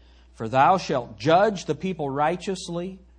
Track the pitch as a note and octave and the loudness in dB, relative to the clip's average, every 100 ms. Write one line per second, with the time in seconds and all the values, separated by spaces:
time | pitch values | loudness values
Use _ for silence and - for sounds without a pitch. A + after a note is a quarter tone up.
0 | _ _ _ - A2+ B2+ D3+ F#3 - C#3+ | _ _ _ -12 -2 4 4 4 0 -4
1 | A2+ G#2+ C3+ E3+ A3 F#3+ - D3 F#3+ F3+ | -4 -4 2 4 4 0 -6 -6 -4 -6
2 | C#3+ C3+ D3 F3+ - F#3 - E3+ F3+ F#3 | -4 -2 -2 -2 -6 -8 -8 -8 -10 -12
3 | - | -20